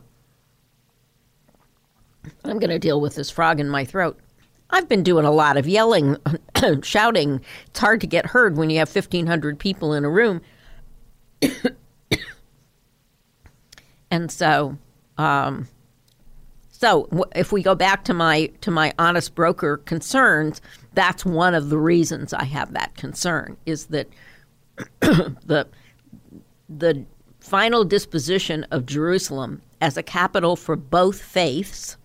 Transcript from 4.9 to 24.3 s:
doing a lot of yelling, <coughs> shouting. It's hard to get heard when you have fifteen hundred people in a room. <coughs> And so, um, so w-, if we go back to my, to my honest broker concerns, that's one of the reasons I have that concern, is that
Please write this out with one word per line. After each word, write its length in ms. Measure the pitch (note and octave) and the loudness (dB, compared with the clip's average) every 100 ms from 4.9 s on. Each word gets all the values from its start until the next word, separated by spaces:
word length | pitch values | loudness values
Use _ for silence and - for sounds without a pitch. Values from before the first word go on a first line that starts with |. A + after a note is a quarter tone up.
| G#3 | 0
doing 220 | F3 E3 | 4 4
a 80 | D3+ | 4
lot 240 | D3+ D3 C#3 | 4 4 2
of 100 | C#3 | 2
yelling, 500 | G3+ A3+ G3+ C#3 D3+ D3 D#3 - | 2 4 4 2 0 -2 -4 -4
<coughs> 300 | - A#3+ D3 | 0 2 0
shouting. 580 | - G#3 A#3 G#3 D3 C3 - - - | 0 2 2 2 0 -4 -8 -20 -14
It's 140 | - | 0
hard 200 | G#3+ A3 | 2 2
to 40 | D#3+ | 2
get 200 | E3+ E3+ | -2 2
heard 300 | B3 A3 D3+ | 2 4 2
when 140 | D#3+ | 0
you 80 | D#3 | 2
have 100 | D#3 | 0
fifteen 380 | - - F3 E3 | -2 -2 -2 0
hundred 320 | E3 D3 D3 | 0 -2 -4
people 340 | G3 F#3 D#3 | -4 -2 -2
in 120 | D3 | 0
a 60 | D3 | 0
room. 300 | F3+ A#3 F3 - _ - - - - - _ _ - | 2 2 0 -8 _ -20 -20 -20 -20 -20 _ _ -4
<coughs> 60 | C4+ - B3 - _ _ - - - - _ _ _ _ _ _ _ _ _ _ - _ _ - _ _ - | -4 -2 -6 -6 _ _ -8 -8 -8 -20 _ _ _ _ _ _ _ _ _ _ -20 _ _ -20 _ _ -6
And 220 | E3+ E3 | -4 -4
so, 460 | - D#3+ C#3+ C#3+ C#3+ _ _ _ - | 0 2 2 0 -6 _ _ _ -2
um, 500 | D3+ C#3 C#3 C3+ B2+ _ _ _ _ _ - - - - - | 0 2 0 -4 -10 _ _ _ _ _ -20 -20 -20 -20 -18
so 340 | - A#3 E3+ - | -2 2 2 0
w-, 200 | D#3+ - | -4 -4
if 180 | - F3+ | -2 -2
we 100 | G#3 | 0
go 120 | F#3 | 2
back 300 | F#3 F#3 G3 | 2 2 0
to 100 | - | -2
my, 320 | F3+ E3 D#3 D#3 - | 0 2 2 0 -4
to 80 | - | -4
my 220 | E3 D#3 - | 0 0 2
honest 360 | E3+ F3 - | 2 2 -2
broker 420 | - E3 F3 D#3 D3 | 0 0 0 -2 -4
concerns, 840 | - E3 - C4+ B3 D#3 D#3 - - - - | -6 -8 -2 2 4 4 0 -6 -16 -20 -6
that's 320 | - F#3 - F#3 | 0 0 0 -2
one 280 | D#3+ F3+ | 2 2
of 140 | E3 C#3+ | 2 0
the 80 | D3+ | 0
reasons 560 | D#3+ F3 D#3+ E3 D3 | 4 4 2 -4 -8
I 120 | - | -6
have 280 | C3+ D3 - | -6 -6 -6
that 220 | - - | -6 -8
concern, 640 | - C3+ - F3+ D#3+ - - - | -10 -12 -6 -4 -4 -6 -12 -8
is 200 | D#3 - | -8 -6
that 220 | D3+ - - - | -6 -6 -14 -20